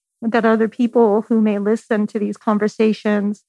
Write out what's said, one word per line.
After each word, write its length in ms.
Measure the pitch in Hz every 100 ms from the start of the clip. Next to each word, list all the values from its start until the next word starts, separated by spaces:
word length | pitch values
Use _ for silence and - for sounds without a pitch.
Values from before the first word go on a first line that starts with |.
| _ _
that 240 | 226 233 220
other 220 | 220 220
people 560 | - 240 240 220 214
who 180 | 214 226
may 160 | 214 202
listen 480 | 202 226 - 214 208
to 120 | 214
these 180 | 208 196
conversations 1040 | 233 208 208 - 220 202 214 208 202 208